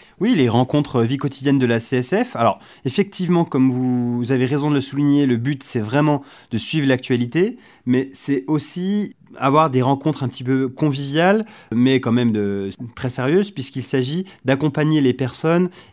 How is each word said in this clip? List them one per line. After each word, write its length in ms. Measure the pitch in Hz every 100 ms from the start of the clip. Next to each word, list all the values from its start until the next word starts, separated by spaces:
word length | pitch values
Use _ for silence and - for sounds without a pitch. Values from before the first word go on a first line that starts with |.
| - -
Oui, 160 | 214 214
les 140 | 120
rencontres, 480 | 117 127 147 139 123
euh, 60 | 113
vie 100 | 135
quotidienne 420 | 143 - 139 139
de 80 | 123
la 140 | 117
C 160 | - 127
S 180 | 123 202 247
F. 100 | 117
Alors, 240 | 113 - - -
effectivement, 600 | 135 - 202 - 175 175 170
comme 260 | 135 131
vous 640 | 127 127 123 120 120 117
avez 120 | 131 127
raison 240 | 143 147
de 60 | 143
le 60 |
souligner, 440 | 127 139 143 143 139
le 120 | 120
but, 260 | 127 139
c'est 160 | - 117
vraiment 420 | 107 139 151 143 - - -
de 60 | 110
suivre 280 | - 156 135
l'actualité, 680 | 127 - 123 120 156 208 - - _ 123
mais 240 | 123 135
c'est 320 | - - 135 135
aussi 680 | 151 - 175 185 208 196 - - -
avoir 320 | 135 147 156
des 140 | 127
rencontres 400 | 127 139 156 143
un 40 | 127
petit 160 | -
peu 240 | 127 135 131
conviviales, 760 | 131 151 139 139 147 175 214 214 - -
mais 300 | 113 127 131
quand 100 | 123
même 200 | 120 117
de, 400 | 107 101 101 98 - 120 -
très 140 | 123
sérieuses, 420 | - 127 180 208
puisqu'il 320 | - 131 131
s'agit 420 | 120 135 127 165 185 -
d'accompagner 580 | 127 135 151 156 156 156
les 120 | 135
personnes 560 | 123 127 - 160 175 180 - -